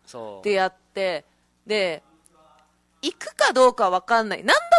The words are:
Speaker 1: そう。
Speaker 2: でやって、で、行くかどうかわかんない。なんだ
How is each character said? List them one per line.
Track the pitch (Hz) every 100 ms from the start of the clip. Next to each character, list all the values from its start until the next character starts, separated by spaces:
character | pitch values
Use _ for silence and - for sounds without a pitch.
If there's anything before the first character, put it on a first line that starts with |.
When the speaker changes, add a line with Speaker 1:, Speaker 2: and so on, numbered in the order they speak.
| -
Speaker 1:
そ | 123 110 98
う。 |
Speaker 2:
で | 208
や | 196 185
っ |
て、 | - _ 196 190 156 - _ _ _ -
で、 | 214 185 156 _ _ _ _ _ _ _ _ _ _
行 | 302
く | - - -
か | 571
ど | 254 254
う | 247
か | 190
わ | 180
か | - 226
ん | 220
な | 175
い。 |
な | 214
ん |
だ | 587 679